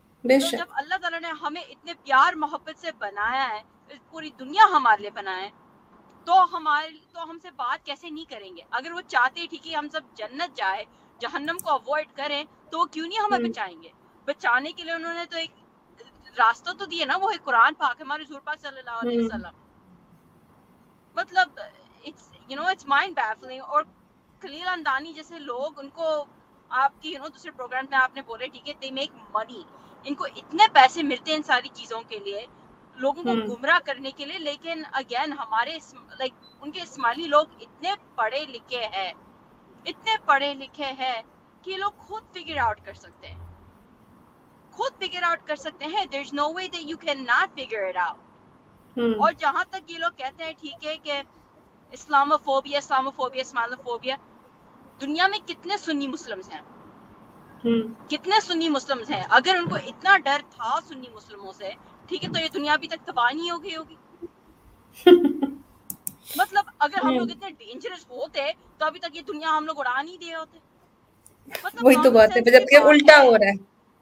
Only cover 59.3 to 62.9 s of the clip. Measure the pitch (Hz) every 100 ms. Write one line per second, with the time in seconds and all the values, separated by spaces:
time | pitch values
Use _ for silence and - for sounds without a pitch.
59.3 | 240 262 370 339 311 - - 370 392 277
60.3 | 285 - - 226 302 330 269 247 214 -
61.3 | 202 196 185 196 - - - - 359 -
62.3 | - - 381 294 302 311